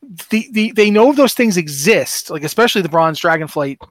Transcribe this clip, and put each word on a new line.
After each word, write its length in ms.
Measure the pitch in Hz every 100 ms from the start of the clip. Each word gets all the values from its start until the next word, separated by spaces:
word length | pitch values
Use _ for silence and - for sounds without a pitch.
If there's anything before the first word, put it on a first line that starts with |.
| 285 170 -
The, 180 | 220 226
the, 200 | 220 220
they 180 | 233 208
know 200 | 208 254
those 220 | 285 262
things 240 | - 233 180
exist, 720 | 151 139 156 196 127 - -
like, 140 | 156
especially 380 | 151 - 233 214
the 80 | 165
bronze 300 | 165 160 151
dragonflight, 580 | 170 165 156 156 143 135 -